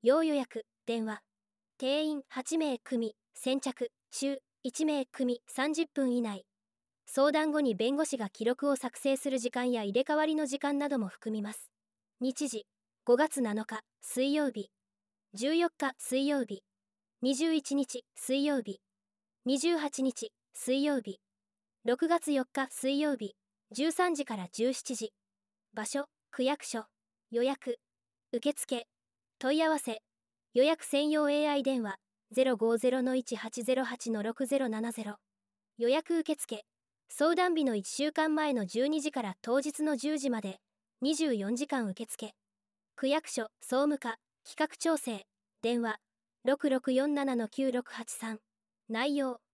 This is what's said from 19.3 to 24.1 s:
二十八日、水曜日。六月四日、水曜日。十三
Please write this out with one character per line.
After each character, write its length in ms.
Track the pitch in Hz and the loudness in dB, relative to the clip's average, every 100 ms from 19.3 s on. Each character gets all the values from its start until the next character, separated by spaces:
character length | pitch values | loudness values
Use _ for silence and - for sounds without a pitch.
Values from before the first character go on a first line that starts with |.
| _ | _
二 160 | 240 269 | -2 0
十 180 | 311 339 | 2 0
八 240 | 294 - | 0 -2
日、 300 | 269 - 226 _ _ | -2 -2 -10 _ _
水 300 | - - 262 | -10 -2 0
曜 180 | 294 277 | 2 0
日。 200 | 208 190 _ _ _ _ _ _ | -4 -14 _ _ _ _ _ _
六 220 | 226 247 330 | -2 0 2
月 260 | 339 320 | 2 2
四 120 | 277 | 0
日、 220 | 254 - 262 | 0 -2 -4
水 280 | - 262 277 | -2 0 2
曜 180 | 302 269 | 0 0
日。 180 | 202 - _ _ _ | -6 -10 _ _ _
十 220 | 214 302 | -2 0
三 220 | 311 359 | 2 2